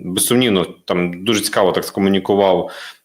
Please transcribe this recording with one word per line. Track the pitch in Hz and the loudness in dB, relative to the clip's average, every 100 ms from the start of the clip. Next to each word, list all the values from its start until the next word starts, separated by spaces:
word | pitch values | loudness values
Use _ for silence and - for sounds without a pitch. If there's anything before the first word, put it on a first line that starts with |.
безсумнівно, | 90 92 - 123 123 92 | -6 -4 0 2 2 2
там | 82 - - 90 87 87 | -2 -8 -4 -2 -2 -4
дуже | 107 110 | -2 -2
цікаво | - 110 92 | 0 2 2
так | 90 | 0
скомунікував, | - 104 98 98 101 98 95 90 - - - - | -4 0 0 0 2 2 4 2 -2 -10 -18 -20